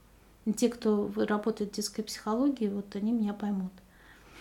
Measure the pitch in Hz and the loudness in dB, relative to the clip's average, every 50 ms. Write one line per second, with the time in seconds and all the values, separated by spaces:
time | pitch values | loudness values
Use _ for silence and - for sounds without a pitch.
0 | - - - - - - - - - 220 208 - 240 233 240 - - 214 214 202 | -20 -20 -20 -20 -20 -20 -18 -6 -2 -2 0 2 2 2 2 2 2 2 4 4
1 | 208 202 202 214 214 208 208 208 208 226 220 - 208 196 - 214 208 - - - | 2 0 0 0 0 2 2 0 0 0 0 0 -2 -4 -4 -4 -4 -4 -4 -6
2 | 214 - - - - 214 214 240 269 285 262 - 220 196 202 202 196 - - 202 | -6 -6 -8 -6 -4 -2 2 2 2 2 2 2 0 0 0 -2 -4 -6 -4 -2
3 | 208 220 240 233 214 208 208 - 208 208 202 190 185 185 - - - - - - | 0 2 2 2 2 0 0 -2 -2 0 0 0 -2 -4 -6 -12 -20 -20 -20 -20
4 | - - - - - - - - | -20 -20 -20 -20 -20 -20 -14 -12